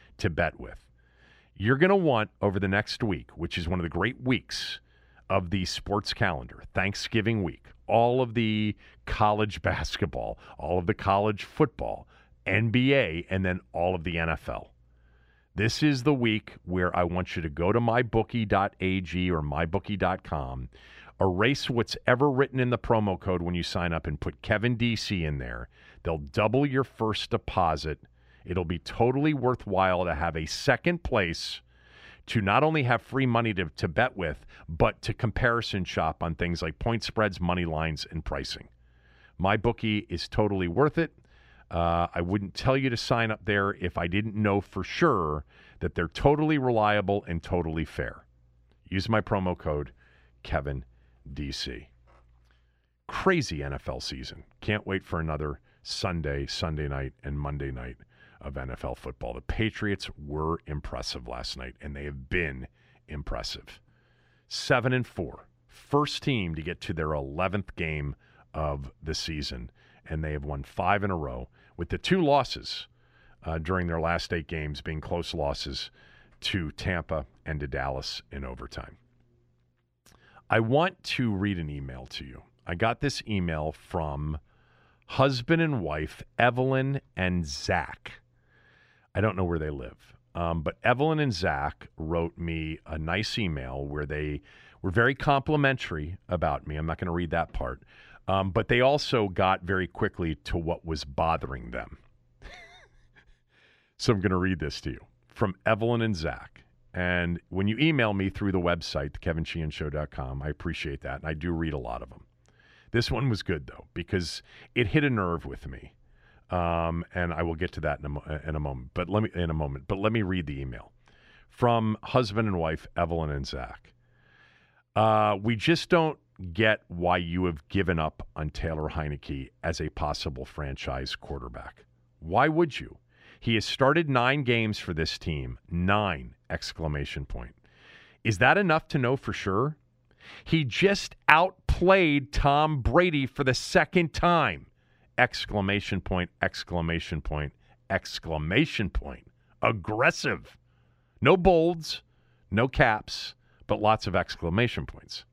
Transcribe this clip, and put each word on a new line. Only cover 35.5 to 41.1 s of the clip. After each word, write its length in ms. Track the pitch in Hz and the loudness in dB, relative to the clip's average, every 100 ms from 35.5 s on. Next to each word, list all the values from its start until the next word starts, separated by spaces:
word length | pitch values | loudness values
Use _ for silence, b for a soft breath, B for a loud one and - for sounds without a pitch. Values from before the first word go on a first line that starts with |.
| 117 - 101 | 2 0 -4
shop 380 | 90 - 80 78 | -4 -2 -2 0
on 120 | 85 | -4
things 280 | 80 87 85 | -2 -2 -2
like 160 | 82 78 | -4 -4
point 240 | 117 117 | -2 -2
spreads, 380 | - - 107 87 | -2 0 0 0
money 240 | 87 87 | 0 0
lines, 420 | 85 78 80 76 - | 0 0 -2 -2 -6
and 140 | 80 | -8
pricing. 440 | - 71 67 - - _ b b b b b b | -6 -6 -6 -10 -14 _ b b b b b b
MyBookie 680 | 92 110 117 113 113 104 - | 2 2 2 0 0 0 -2
is 200 | 90 - | -6 -4
totally 400 | - 107 98 90 | 0 2 2 0
worth 280 | 85 147 165 | 2 2 2
it. 160 | 160 | -2